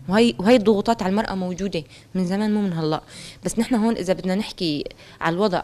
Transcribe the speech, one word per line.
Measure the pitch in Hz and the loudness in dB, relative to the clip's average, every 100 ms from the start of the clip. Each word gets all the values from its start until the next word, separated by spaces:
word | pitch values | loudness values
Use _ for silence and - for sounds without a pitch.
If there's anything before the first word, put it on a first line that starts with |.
| - | 0
وهي، | 196 240 - | 4 4 4
وهي | 185 254 | 4 6
الضغوطات | 196 202 208 226 | 6 2 2 0
على | 185 | 0
المرأة | 202 226 190 | -2 -2 -4
موجودة | 180 175 196 175 147 - - 185 | -6 -4 -4 -6 -8 -14 -8 -4
من | 180 | -2
زمان، | 196 214 | 0 0
مو | 208 | 0
من | 202 | 0
هلأ. | 165 156 156 - - - - 180 | -2 -2 -2 -4 -16 -18 -10 -6
بس | - | -2
نحن | 233 247 | 0 2
هون | 220 - | 2 0
إذا | 180 | -2
بدنا | 180 185 185 | -2 0 -2
نحكي | 220 - 175 147 - - - - | -4 -4 -4 -2 -6 -12 -20 -6
على | 165 | -2
الوضع | 175 208 175 | 0 0 0